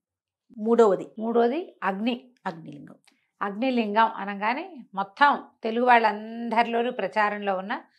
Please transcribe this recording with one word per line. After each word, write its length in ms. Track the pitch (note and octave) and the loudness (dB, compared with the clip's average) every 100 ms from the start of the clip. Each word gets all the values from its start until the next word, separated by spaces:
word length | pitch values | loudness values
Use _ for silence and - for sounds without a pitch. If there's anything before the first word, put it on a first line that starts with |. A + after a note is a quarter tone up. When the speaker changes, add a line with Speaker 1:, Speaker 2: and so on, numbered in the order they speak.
| _ _ _ _ _ A3 | _ _ _ _ _ -8
Speaker 1:
మూడవది? 500 | A3 A#3 A3 F3 - - | 2 6 6 4 -4 -8
Speaker 2:
మూడవది 560 | A3 A#3 A#3+ D4+ F#4 _ | -2 2 2 0 -8 _
అగ్ని. 460 | G3 G3 A#3 B3 - _ G3 | -6 -2 -4 -4 -10 _ -12
Speaker 1:
అగ్నిలింగం. 500 | E3 D#3+ D3 D#3 - _ _ _ _ | -12 -16 -18 -20 -20 _ _ _ _
Speaker 2:
అగ్నిలింగం 680 | G3+ G3 C4 A#3+ G#3+ G3+ A3+ - | -8 -2 -2 0 0 2 2 0
అనగానే 640 | G3 G3+ G#3+ C4 F#4+ D4+ G3+ F#3+ | -10 -4 -4 -4 -8 -16 -12 -8
మొత్తం 480 | G3 - C#4+ A#3+ - _ | -8 2 2 2 -6 _
తెలుగు 220 | A#3 A3+ B3 | -6 0 4
వాళ్ళందరిలోనూ 1040 | A#3 A3 G#3 A3 A3+ A#3 A3+ A#3+ A#3 A#3+ | 6 4 -2 -10 -10 -2 0 2 0 -2
ప్రచారంలో 680 | B3 F#3+ G#3+ G#3 G#3 G3+ F#3 | -4 -4 0 0 -2 -4 -4
ఉన్న 240 | F#3+ C#4+ - | -6 -10 -10